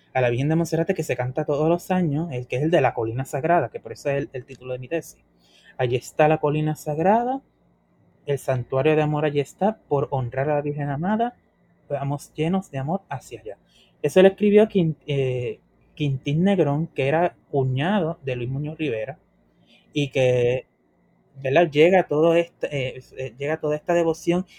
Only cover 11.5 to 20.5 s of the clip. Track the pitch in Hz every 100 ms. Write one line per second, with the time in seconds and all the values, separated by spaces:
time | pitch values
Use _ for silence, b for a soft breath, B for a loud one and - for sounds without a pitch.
11.5 | _ _ _ - 139 139 143 - - 160
12.5 | 190 - 135 139 190 - 135 - 113 104
13.5 | - b b b _ 147 185 190 190 208
14.5 | 208 214 196 160 147 - 139 131 127 123
15.5 | 107 _ _ _ - 143 131 147 156 190
16.5 | 190 147 143 165 - 135 160 175 - _
17.5 | 139 131 127 165 214 160 165 131 123 123
18.5 | 135 147 156 151 110 110 160 _ _ _
19.5 | _ b b _ 147 139 135 127 123 120